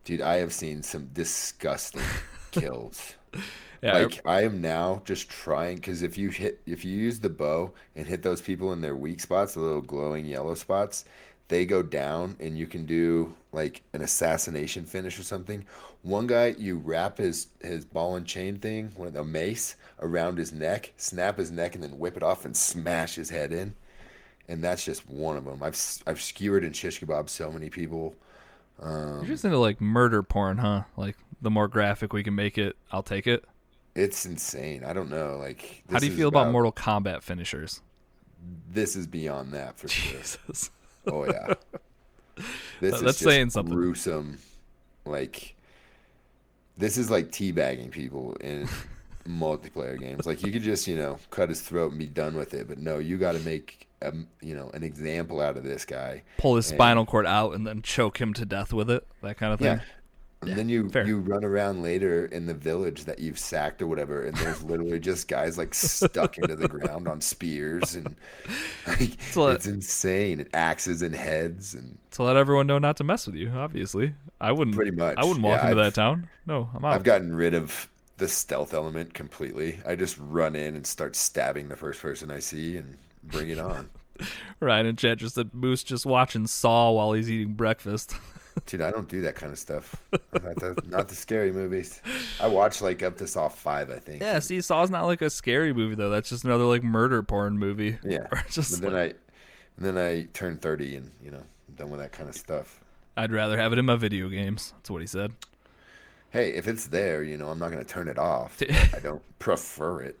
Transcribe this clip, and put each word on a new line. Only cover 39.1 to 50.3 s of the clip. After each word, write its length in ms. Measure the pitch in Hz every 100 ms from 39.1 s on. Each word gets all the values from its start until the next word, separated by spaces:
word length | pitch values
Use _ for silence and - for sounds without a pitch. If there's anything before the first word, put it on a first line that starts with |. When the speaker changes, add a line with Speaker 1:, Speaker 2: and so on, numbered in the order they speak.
| 85 78 69 67
Speaker 1:
that 240 | 69 67 -
for 120 | 73
sure. 220 | - 69
Speaker 2:
<laughs> 60 | 67
Jesus. 520 | - - - - - _ - _ 196
Speaker 1:
Oh, 180 | 156 143
yeah. 240 | - 50 185 -
Speaker 2:
<laughs> 640 | - _ _ _ _ _ - - - - -
Speaker 1:
This 140 | 95
Speaker 2:
That, 80 | 117
Speaker 1:
is 0 | 127
Speaker 2:
that's 140 | 131
Speaker 1:
just 40 |
Speaker 2:
saying 260 | 165 139 123
something. 240 | 110 85 87
Speaker 1:
gruesome. 640 | 90 85 - 78 73 69 - - - _ _ _ -
Like, 500 | 73 65 - - - _ - _ _ _ _ _ _ _ _ _ -
this 200 | 107 117
is 120 | 110
like 180 | 87 78
teabagging 600 | - 98 82 67 64 62
people 420 | 80 65 69 64 50
in 320 | - 73 71 - - -
Speaker 2:
<laughs> 300 | - - 85
Speaker 1:
multiplayer 720 | 85 78 78 - - 64 65
games. 260 | 64 69
Like, 160 | 82